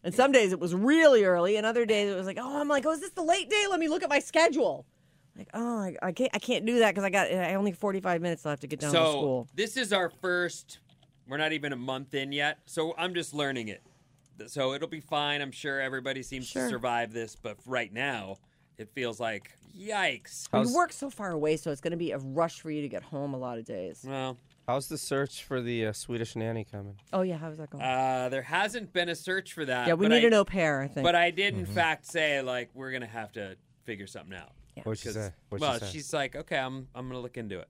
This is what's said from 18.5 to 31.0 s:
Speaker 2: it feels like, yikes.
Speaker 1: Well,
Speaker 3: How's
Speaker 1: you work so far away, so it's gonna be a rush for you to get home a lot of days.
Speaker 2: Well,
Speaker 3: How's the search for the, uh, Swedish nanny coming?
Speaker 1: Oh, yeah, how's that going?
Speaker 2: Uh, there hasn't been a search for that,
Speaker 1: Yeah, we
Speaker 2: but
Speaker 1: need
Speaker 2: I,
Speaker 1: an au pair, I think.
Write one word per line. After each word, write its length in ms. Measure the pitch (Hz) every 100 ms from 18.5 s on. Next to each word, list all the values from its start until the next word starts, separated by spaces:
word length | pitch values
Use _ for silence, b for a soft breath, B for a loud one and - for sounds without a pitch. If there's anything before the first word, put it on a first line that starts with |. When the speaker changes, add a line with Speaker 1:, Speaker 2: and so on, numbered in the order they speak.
| _ _ _
Speaker 2:
it 120 | 107
feels 260 | - 123 107
like, 380 | 117 104 - - - -
yikes. 720 | 202 208 180 127 - - -
Speaker 1:
Well, 80 | -
Speaker 3:
How's 80 | 240
Speaker 1:
you 60 | 277
work 160 | 339
so 160 | - 277
far 220 | - 202
away, 260 | 160 151 160
so 140 | -
it's 100 | 143
gonna 160 | 165 165
be 140 | 170
a 80 | 139
rush 400 | 135 135 165 -
for 80 | 160
you 140 | 151
to 60 | 143
get 120 | 95
home 320 | - 147 143
a 40 | 131
lot 180 | 127 117
of 80 | 113
days. 400 | 104 92 - 131
Speaker 2:
Well, 300 | 135 131 123 _ _ -
Speaker 3:
How's 200 | 143 -
the 100 | 156
search 460 | - 139 139 -
for 180 | - 131
the, 240 | 117 117 110
uh, 80 |
Swedish 420 | 104 - 120 113 117
nanny 280 | 113 113
coming? 320 | 104 104 101 101 _
Speaker 1:
Oh, 80 | 185
yeah, 160 | 185 165
how's 200 | 160 156
that 100 | 151
going? 140 | 139
Speaker 2:
Uh, 460 | 131 131 131 127 127
there 120 | 135
hasn't 500 | 131 165 208 233 208
been 160 | 180 175
a 60 | 165
search 380 | - 185 185
for 100 | -
that, 220 | 143 127 123
Speaker 1:
Yeah, 60 |
we 140 | 165 208
Speaker 2:
but 80 | 233
Speaker 1:
need 80 |
Speaker 2:
I, 40 | 233
Speaker 1:
an 60 |
au 100 | 214
pair, 380 | 196 190 156 143
I 60 | 135
think. 160 | -